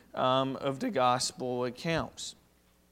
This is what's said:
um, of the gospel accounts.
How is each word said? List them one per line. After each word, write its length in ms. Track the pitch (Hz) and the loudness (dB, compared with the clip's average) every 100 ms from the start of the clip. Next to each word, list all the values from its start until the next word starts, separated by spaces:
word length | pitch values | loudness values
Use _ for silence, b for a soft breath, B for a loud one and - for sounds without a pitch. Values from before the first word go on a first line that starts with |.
| B | B
um, 440 | - 127 131 135 131 | 0 2 4 2 -2
of 240 | 139 135 | -4 -2
the 80 | 262 | -2
gospel 720 | 131 123 123 - - 127 123 | 2 4 4 0 -4 -4 -2
accounts. 720 | 123 120 165 160 123 - - - _ _ _ _ _ | -4 -4 -2 -2 -4 -8 -14 -14 _ _ _ _ _